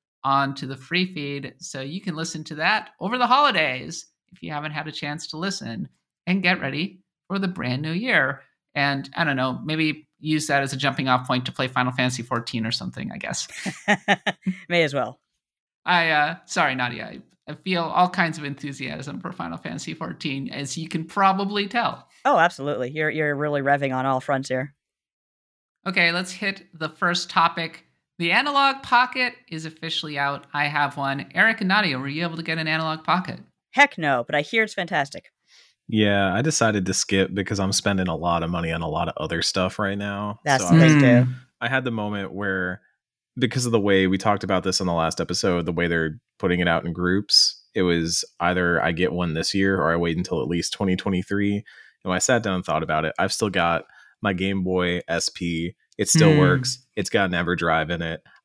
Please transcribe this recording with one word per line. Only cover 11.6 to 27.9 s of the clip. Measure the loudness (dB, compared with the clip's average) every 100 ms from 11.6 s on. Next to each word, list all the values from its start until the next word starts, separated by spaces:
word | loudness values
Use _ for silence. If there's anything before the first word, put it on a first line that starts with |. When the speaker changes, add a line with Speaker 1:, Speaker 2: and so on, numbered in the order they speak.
| -2
Speaker 1:
Final | 0 0
Fantasy | 0 0 -2
fourteen | -4 -4 -4 -4 -4
or |
something, | -4 -6 -8 -6
I | -4
guess. | -4 -6 -8 -8 -8 -4 0
Speaker 2:
<laughs> | 0 2 0 -2 -4 -6 -6 -2
May | 2
as | 2
well. | 0 -4 -8 _ _ _ _ _ _ 2
Speaker 1:
I, | 2 4
uh, | 2 2 -2 -6
sorry, | 0 0 0
Nadia, | -4 -4 -12
I, | -14 -20 _ -16
I | -10
feel | -4 -2
all | 0 2 2
kinds | 2 -2 -2
of |
enthusiasm | -8 -8 -10 -10 -10 -10 -10 -12
for | -12
Final | -10 -10 -10
Fantasy | -10 -10 -10
fourteen, | -10 -10 -8 -8 -6 -8
as | -10 -8 -8
you | -6
can | -6 -4
probably | 2 2 2 -2 -2 -2
tell. | -2 -4 -6 -14 _ 2
Speaker 2:
Oh, | 4
absolutely. | 4 2 -4 -4 -4
You're, | -2 -2
you're | 0 -2 0
really | -2 0
revving | 2 2 2 0
on | 0
all | 0
fronts | 0 -2 -2
here. | -4 -4 -12 _ _ _ _ _ _ _ _ _ _ -4
Speaker 1:
Okay, | 2 2
let's | 2 -4
hit | -6 -6 -6 -14
the | -8 -8
first | -2 -2 0 0
topic. | 2 2 2 -6 -10 _